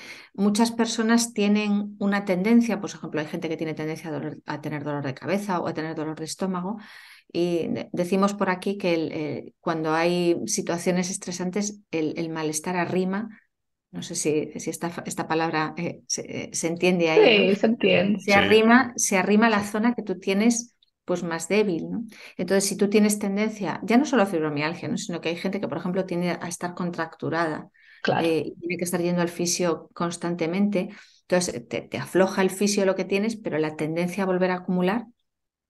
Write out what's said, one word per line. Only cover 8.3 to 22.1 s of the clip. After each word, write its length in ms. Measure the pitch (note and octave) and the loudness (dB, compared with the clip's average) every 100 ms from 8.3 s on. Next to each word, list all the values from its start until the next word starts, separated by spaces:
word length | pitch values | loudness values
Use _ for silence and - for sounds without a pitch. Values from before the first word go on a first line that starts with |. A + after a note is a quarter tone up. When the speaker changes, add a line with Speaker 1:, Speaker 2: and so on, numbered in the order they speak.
| G3+ | 2
Speaker 1:
por 160 | F#3+ | -2
aquí 260 | F#3 G3 G3+ | 0 -2 -2
que 160 | F#3+ | 0
el, 180 | E3 D#3+ | 0 -2
eh, 400 | - D3+ B2+ - - | -4 -6 -8 -10 -8
cuando 360 | - E3 D#3+ D#3+ | -4 -2 0 2
hay 420 | E3+ F3 F3 E3+ E3+ | 2 2 2 2 0
situaciones 640 | - E3+ F3 F#3 F3+ F3+ | -4 -2 -2 0 0 -2
estresantes, 720 | G3 - F3 F3+ F#3 G#3 - _ | -4 -8 -6 -4 -2 -4 -6 _
el, 240 | E3 D#3 - | -4 -2 -2
el 120 | E3 | -4
malestar 480 | D#3+ D#3 D#3 - F3+ | -2 -2 -2 -2 -2
arrima, 520 | E3+ F3+ F#3 G3 A3 - _ _ _ _ _ | 0 0 0 -2 -4 -10 _ _ _ _ _
no 120 | F3 | -12
sé 140 | F3 E3+ | -8 -4
si, 360 | E3 D3+ - D3 | 0 0 -2 -6
si 120 | - | -8
esta 200 | D#3+ E3+ | -6 -6
fa-, 140 | - - | -6 -8
esta 220 | E3 E3 | -6 -2
palabra, 460 | D#3+ E3 D#3+ D#3 D#3 | 0 0 0 -2 -4
eh, 240 | E3+ - - | -8 -8 -6
se, 140 | - | -6
eh, 280 | - - - | -6 -8 -8
se 160 | - E3 | -4 -4
entiende 420 | E3+ F3 F3+ E3 | 2 4 4 6
ahí, 280 | D#3+ G#4 G#3 | 8 8 8
Speaker 2:
Sí, 100 | F#3 | 6
Speaker 1:
¿no? 80 | G3+ | 4
Speaker 2:
se 100 | A3+ | 2
entiende. 540 | A#3+ G3 F3+ G3+ G#3 | 2 4 4 4 0
Speaker 1:
Se 60 | G#3 | 4
Speaker 3:
Sí. 60 | |
Speaker 1:
arrima, 600 | G3+ G3 A3 A3 A#3+ C4 - | 4 6 6 8 6 4 0
se 220 | - F#3+ | 0 2
arrima 320 | F#3 G#3+ A#3 | 4 6 6
la 140 | G#3 | 4
Speaker 3:
Sí. 80 | G#3 | 0
Speaker 1:
zona 240 | G#3+ A#3+ A#3 | 0 0 0
que 80 | |
tú 160 | - F3+ | -4 -6
tienes, 560 | - G3 A3 A#3 - _ _ _ - | -2 2 4 2 -2 _ _ _ -4
pues, 180 | F3+ | -4
más 240 | F3 E3 - | -2 -6 0
débil, 420 | G3+ G#3 E3+ E3+ | 2 2 0 -4
¿no? 140 | F#3 A#3+ | -6 -8